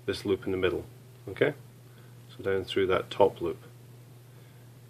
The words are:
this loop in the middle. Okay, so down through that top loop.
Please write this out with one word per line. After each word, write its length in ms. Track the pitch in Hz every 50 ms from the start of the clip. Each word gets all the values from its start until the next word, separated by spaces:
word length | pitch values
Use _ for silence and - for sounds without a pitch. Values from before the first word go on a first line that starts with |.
| -
this 180 | - 98 - -
loop 200 | 104 95 92 -
in 80 | 98 95
the 60 | 92
middle. 260 | 92 90 85 85 - - - - - - - - - 101
Okay, 260 | 95 - 135 147 147 - - - - - - - - - - - - - - - -
so 80 | - -
down 220 | 98 95 98 90
through 220 | - - 98 95 90
that 220 | 92 90 - -
top 300 | - - - - - -
loop. 220 | 87 82 78 - - - - - - - - - - - - - - - - - - - - - - - - - -